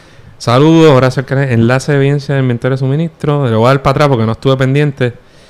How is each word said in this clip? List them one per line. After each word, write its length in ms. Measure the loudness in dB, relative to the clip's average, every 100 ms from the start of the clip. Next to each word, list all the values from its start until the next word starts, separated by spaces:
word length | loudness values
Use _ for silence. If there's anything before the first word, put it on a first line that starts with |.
| -20 -20 -20 -10
Saludos, 560 | -2 2 4 4 6 4
gracias 240 | 2 -2
al 60 | -4
canal 240 | -4 -2
Enlace 400 | 0 0 0 -2
de 60 | -2
Evidencia 380 | 0 -2 -4 -2
de 60 |
Inventario 340 | -2 -2 -4 -4
de 40 |
Suministro. 680 | -2 -4 -4 -6 -4 -2 0
Le 60 | 0
voy 100 | 2
a 40 |
dar 120 | 2
para 80 | 0
atrás 160 | 0 0
porque 180 | 0 -2
no 60 |
estuve 240 | -2 -2 0
pendiente. 580 | 0 0 -2 -2 -6 -6 -16 -20 -20